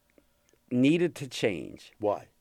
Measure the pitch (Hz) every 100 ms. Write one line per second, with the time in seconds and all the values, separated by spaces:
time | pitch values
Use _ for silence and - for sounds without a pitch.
0 | _ _ _ _ _ _ - 123 135 165
1 | 170 - 135 - 120 85 50 - - -
2 | 104 95 - _